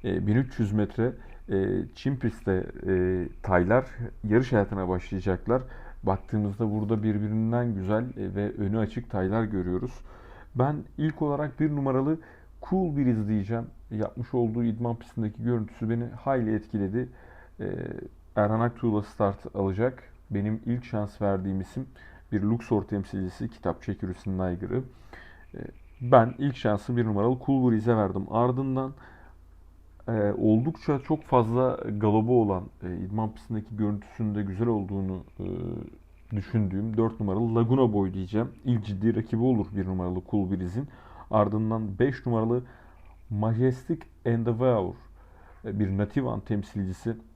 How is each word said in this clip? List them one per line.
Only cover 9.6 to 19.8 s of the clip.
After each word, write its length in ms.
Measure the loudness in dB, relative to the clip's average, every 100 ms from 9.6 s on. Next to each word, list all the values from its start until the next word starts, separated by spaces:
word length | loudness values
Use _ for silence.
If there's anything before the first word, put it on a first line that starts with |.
| 0 -2 -4 -10 -16 -18 -20 -20 -12 0
Ben 200 | 0 0 -8 -4
ilk 240 | -4 0
olarak 380 | -2 -2 -4 -2
bir 160 | -2 0
numaralı 420 | 0 2 2 -2 -6 -20 -20 -18 -2
Cool 280 | 0 0 2
Breeze 300 | 2 2 2
diyeceğim. 380 | 0 0 -4 -4 -14 -10
Yapmış 420 | -4 -4 -6 -4
olduğu 300 | 0 0 0
idman 320 | -2 0 -4 -4
pistindeki 480 | -8 -4 -4 -2
görüntüsü 460 | -2 0 -2 -6 -2
beni 160 | -2 -2
hayli 500 | -6 -2 0 2 -2
etkiledi. 540 | -2 -2 0 -2 -4 -10 -20 -20 -20 -8
E, 60 | -6 -6 -8 -10 -12 -18 -6 2
Erhan 240 | 2 4
Aktuğ'la 440 | 0 0 0 0
start 520 | -2 0 0 0 -8 -2
alacak. 480 | -2 2